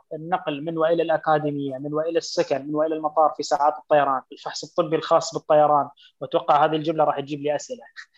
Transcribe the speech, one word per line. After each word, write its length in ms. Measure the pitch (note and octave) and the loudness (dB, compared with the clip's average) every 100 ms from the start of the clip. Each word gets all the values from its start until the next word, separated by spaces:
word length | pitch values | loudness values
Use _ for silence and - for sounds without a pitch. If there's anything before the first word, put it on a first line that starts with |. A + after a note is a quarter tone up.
| - | -10
النقل 500 | D#3+ D#3+ F3+ F3+ C#3+ | -12 -4 -4 -4 -6
من 140 | D#3+ E3 | -6 -2
وإلى 260 | D#3+ E3+ | 0 0
الأكاديمية، 760 | D#3+ D#3 D#3+ D#3 D3 C#3+ C#3 C3 | 0 0 2 0 0 -4 -6 -8
من 160 | D3 | -6
وإلى 240 | D3+ E3 E3 | -4 -2 -4
السكن، 500 | - - E3 C#3 C#3 | -4 -2 0 -2 -2
من 80 | D3+ | -2
وإلى 200 | D#3+ D#3 | 0 0
المطار 380 | D#3 D#3 D3+ - | -2 4 2 2
في 60 | |
ساعات 340 | C#3+ C#3+ D3 D3 | -2 2 2 0
الطيران، 440 | - D3+ C#3 C3 - | 2 4 4 0 -4
الفحص 320 | - D3 - | -14 -12 -12
الطبي 320 | D3+ - D#3+ D#3 | -8 -4 -2 0
الخاص 380 | - E3 E3 | 2 2 2
بالطيران، 560 | D3+ - D3+ D3 D3 C3+ - - - | -6 2 4 6 4 0 -8 -20 -14
وأتوقع 440 | C#3 E3 - D3 D#3 | -4 -2 2 4 4
هذه 100 | D#3+ | 0
الجملة 280 | D#3 D#3+ | -2 0
راح 160 | D3 C#3 | 0 0
تجيب 220 | C#3 D3 | -4 -6
لي 140 | D3 D3 | -4 -4
أسئلة. 280 | - B3+ - - - | -6 -14 -16 -20 -20